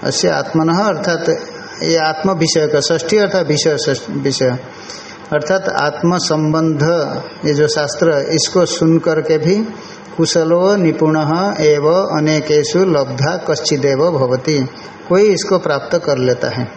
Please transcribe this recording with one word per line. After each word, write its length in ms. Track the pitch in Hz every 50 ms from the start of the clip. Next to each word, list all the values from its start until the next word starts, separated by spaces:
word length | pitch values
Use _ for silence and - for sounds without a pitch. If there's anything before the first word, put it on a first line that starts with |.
| - 139
अस्य 220 | 139 - - 180
आत्मनः 500 | 160 147 139 - - 160 160 165 165 180
अर्थात 500 | 208 214 185 151 - 175 170 160 165 160 160 - - - - - - - - - 160
ये 140 | 160 165 165
आत्म 340 | 156 156 156 160 - 190
विषय 360 | 190 170 165 156 - 165 151 147
का, 120 | 151 147
षष्ठी 380 | 135 - 170 160 - - - 214
अर्थात 300 | 208 190 - 190 170 143
विषय, 300 | 151 147 - 165 151 139
षष्ठ-, 320 | - 156 139 131 - -
विषय 400 | 143 143 135 139 131 - 139 127 123 127 - - - - - - - - - - - - - - -
अर्थात 360 | 151 147 156 185 190 185 -
आत्म 480 | - - 139 147 147 - - 170 175 180
संबंध, 680 | 156 - 156 156 156 156 151 160 160 160 156 139 147 160 170 170 151 143 - - - - - - -
ये 80 | 151 147
जो 140 | 143 151 147
शास्त्र, 460 | 151 156 147 143 - - 180 165 160 143 139 -
इसको 340 | 160 160 - - - 185 175
सुन 340 | 160 - - 165 160 165 165
करके 380 | 160 175 160 156 151 156 160 151
भी 300 | 151 160 190 208 220 214 - - - - - - - - - -
कुशलो 580 | 165 156 - 175 160 160 170 175 180 190 202
निपुणः 800 | 208 185 160 151 156 165 156 156 156 156 147 156 170 190 202 - -
एव 280 | 143 151 151 147 143 151
अनेकेषु 880 | 165 - 147 - 156 156 151 151 156 151 147 - 151 151 143 147 - 170
लब्धा 560 | 190 190 165 143 135 131 127 123 131 147 175
कश्चिदेव 760 | 180 - - 156 - - - 156 139 131 143 139 131 147 175
भवति, 560 | 170 143 135 123 127 131 131 - 156 143 131 131 - - - - - - - -
कोई 140 | 175 185 208
इसको 340 | 214 196 170 - - 196 180
प्राप्त 440 | 143 147 143 143 - - - 135 -
कर 120 | - 143 131
लेता 300 | 127 127 123 120 - 123
है। 240 | - 123 123 113 -